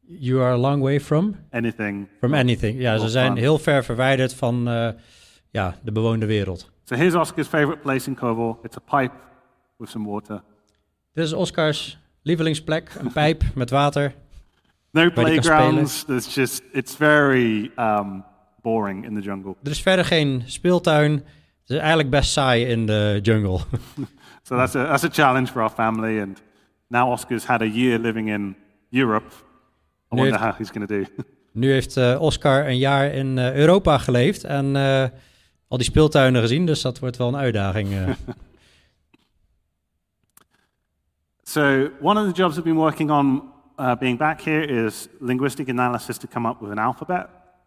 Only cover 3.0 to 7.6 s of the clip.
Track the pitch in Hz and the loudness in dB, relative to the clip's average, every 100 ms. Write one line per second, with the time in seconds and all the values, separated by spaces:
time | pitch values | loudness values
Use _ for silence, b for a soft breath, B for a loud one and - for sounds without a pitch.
3 | 110 123 131 127 123 151 - 139 120 117 | 0 0 0 2 2 2 2 0 0 -2
4 | 131 135 131 - 123 123 120 117 117 113 | 0 2 0 -2 -4 -2 -2 -2 -4 -6
5 | b b b b _ 107 95 - 117 107 | b b b b _ -4 -4 -6 -6 -2
6 | 113 113 107 107 95 87 - _ - 123 | 0 0 0 0 -2 -8 -14 _ -8 0
7 | 175 170 160 - 151 165 | 2 2 -2 -4 -2 0